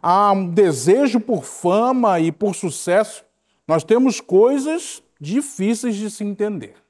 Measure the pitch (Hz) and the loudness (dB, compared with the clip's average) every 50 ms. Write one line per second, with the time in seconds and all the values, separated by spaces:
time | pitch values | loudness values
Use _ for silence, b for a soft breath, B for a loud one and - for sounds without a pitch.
0 | - 170 175 196 202 202 196 196 190 175 165 202 202 175 147 123 117 160 196 262 | 2 2 2 4 4 4 2 0 -2 -2 2 2 4 4 2 0 2 2 4 4
1 | 285 262 214 247 214 - 233 170 - - - - - 175 180 208 233 247 262 254 | 2 2 0 -2 0 0 -4 -4 -4 -10 -18 -4 -2 0 2 2 2 0 0 0
2 | 240 214 185 170 160 165 156 _ 214 202 180 - - 175 135 - - 180 175 202 | 2 2 2 2 0 -2 -2 _ -4 -4 -4 -4 -6 -8 -8 -6 -4 0 2 0
3 | 214 214 - - _ _ _ _ _ _ _ _ _ - 160 165 - - 220 240 | 0 0 -6 -20 _ _ _ _ _ _ _ _ _ 0 0 0 2 2 2 4
4 | 262 269 202 - - - 175 190 220 247 277 277 262 302 320 349 339 - - - | 4 2 0 -2 -6 2 4 4 6 6 4 0 -2 -4 -4 -6 -6 -10 -16 -18
5 | _ _ _ _ 147 147 196 269 294 - - - 190 208 233 220 - 247 214 196 | _ _ _ _ -10 -4 -4 -4 -4 -4 -8 -4 -2 -2 -2 -2 -2 -4 -4 -4
6 | 214 214 - - 208 202 202 196 208 214 208 165 113 98 - _ _ | -6 -10 -8 -8 -8 -8 -6 -4 -6 -6 -6 -8 -10 -14 -20 _ _